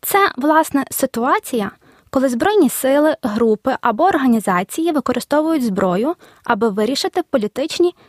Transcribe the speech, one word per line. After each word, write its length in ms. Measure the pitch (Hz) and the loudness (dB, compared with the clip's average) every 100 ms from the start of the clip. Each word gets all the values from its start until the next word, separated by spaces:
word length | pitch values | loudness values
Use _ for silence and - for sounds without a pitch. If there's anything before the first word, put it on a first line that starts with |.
це, 300 | - 392 392 - | -2 0 0 0
власне, 480 | 294 311 311 277 262 | 0 2 2 -2 -4
ситуація, 800 | - 269 233 247 403 - 240 196 - _ _ - | -4 -4 -2 -2 -2 -2 -4 -6 -10 _ _ -4
коли 180 | 269 262 | 0 0
збройні 400 | 240 339 427 277 | 0 2 4 2
сили, 480 | - 262 285 302 294 | 2 0 2 2 0
групи 540 | 240 214 233 214 - 262 | -2 0 2 2 -2 -2
або 240 | - 220 | -2 2
організації 880 | 349 349 262 226 202 180 196 - 330 | 2 2 2 2 0 -2 -2 -4 -2
використовують 720 | 302 - 247 - 294 311 320 | -2 -2 -4 -2 0 0 0
зброю, 500 | 240 190 190 180 262 359 - _ | 0 0 0 0 -2 -4 -12 _
аби 240 | - 226 233 | -4 0 0
вирішити 540 | 196 214 269 381 - | 0 -2 -2 -4 -4
політичні, 720 | 330 269 208 - 311 - 349 - | -2 -2 -2 -6 -6 0 0 -2